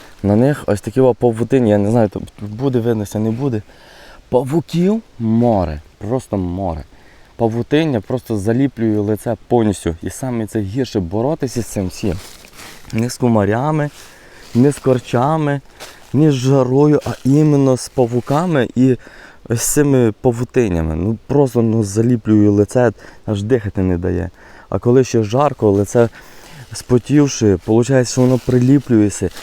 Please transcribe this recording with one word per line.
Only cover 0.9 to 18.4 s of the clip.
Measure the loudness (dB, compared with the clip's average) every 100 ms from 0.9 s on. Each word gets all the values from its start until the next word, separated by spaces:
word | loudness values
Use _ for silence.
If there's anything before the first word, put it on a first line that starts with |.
| 0
о | 2
павутині, | 2 0 -2 0 0 2
я | 2
не | 2
знаю, | 2 0
тут | -2 -14 -14
буде | -12 -6 -2 0
виднося, | 0 -2 -4 -4
не | -4
буде. | -2 -4 -4 -8 -20 -20 -20 -20 -20 -4
Павуків | -2 0 -4 -4 -2 0 -2 -6 -8
море, | -2 2 2 2 -2 -6 -14 -14
просто | -6 -6 -4 -6
море. | -4 -6 -6 -8 -12 -20 -20 -20 -18 -4
Павутиння | -2 -2 -2 0 0 -2
просто | -4 -6 -4 -4
заліплює | -2 0 0 -2 -2 0
лице | 0 -2 -4 -8 -2
повністю. | 0 2 0 -4 -6
І | -8
саме | -10 -8 -6 -6
це | -6
гірше | -6 -6 -4 -4
боротися | -4 -4 -4 -4 -6 -6
з | -8
цим | -6 -6
всім. | -6 -6 -6 -10 -20 -20 -20 -20 -20 -10
Не | -4 -4
з | -2
комарями, | 0 2 2 0 -2 -2 -4 -8 -20 -20 -20 -20 -6 2
не | 2
з | 2
корчами, | 0 -2 -2 -2 0 0 -2 -4 -6 -20 -20 -20 -6
не | 0 2
з |
жарою, | 2 2 2 2 2 4 2 -2
а | -4 0
іменно | 2 4 4 2 0
з | -2
павуками | -2 0 0 -2 -2